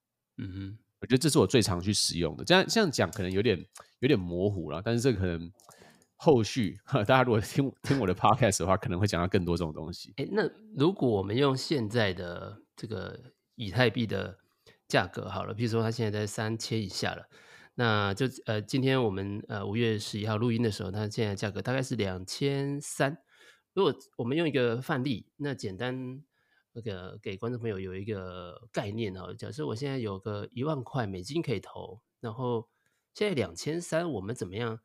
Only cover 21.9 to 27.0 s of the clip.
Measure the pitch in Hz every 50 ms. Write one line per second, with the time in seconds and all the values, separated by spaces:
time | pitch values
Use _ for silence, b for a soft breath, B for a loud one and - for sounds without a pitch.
21.9 | 123 110 101 95 92 92 92 - - - 147 139 139 139 139 143 143 143 - -
22.9 | - - 147 135 165 - b b b b b b b b b b _ 185 196 147
23.9 | 113 - - _ _ - 123 117 139 165 170 151 131 131 123 117 113 123 131 -
24.9 | 160 127 123 147 117 90 - - _ - 143 143 131 - - 104 95 90 120 127
25.9 | 131 131 131 127 131 135 - _ _ _ _ _ _ _ _ _ _ 120 110 113
26.9 | 95 90